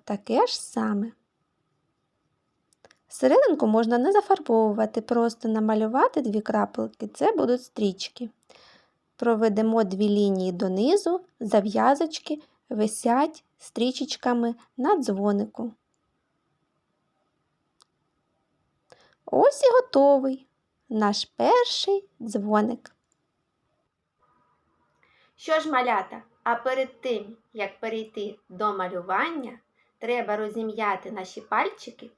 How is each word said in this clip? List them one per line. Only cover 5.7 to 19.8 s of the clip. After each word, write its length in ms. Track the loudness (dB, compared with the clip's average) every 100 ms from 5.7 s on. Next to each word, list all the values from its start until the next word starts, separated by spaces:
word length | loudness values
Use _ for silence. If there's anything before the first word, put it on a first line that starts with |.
| 0 0 2 2 0
дві 200 | -2 -2
крапелки, 680 | -2 -2 -2 -4 -8 -8 -16
це 240 | -2 0
будуть 300 | 2 0 0
стрічки. 680 | -4 -2 -2 -2 -12 -12 -14 -14 _ -20 -20 -20 _ _ _ -2
Проведемо 680 | 0 2 2 2 2 2
дві 240 | 0 0 2
лінії 440 | 4 4 2 -2
донизу, 680 | -2 -2 0 2 2 2 -2 -6 _
зав'язочки 1040 | 2 2 2 2 4 4 0 -6 -8 -10 -10 _ _
висять 760 | -2 -2 0 0 2 0 -4 _ _
стрічечками 960 | -12 -2 -2 -2 -8 -4 -2 0 -2 -4 _ -4
на 200 | 0 0
дзвонику. 760 | 0 0 0 0 -2 -8 -12 -12 _ _ _ _ _ _ _ _ _ _ _ _ _ _ _ _ _ _ _ _ _ _ _ _ _ _ _ _ _ _ _ -20 _ _
Ось 380 | -2 4 4 6
і 100 | 4
готовий 760 | 4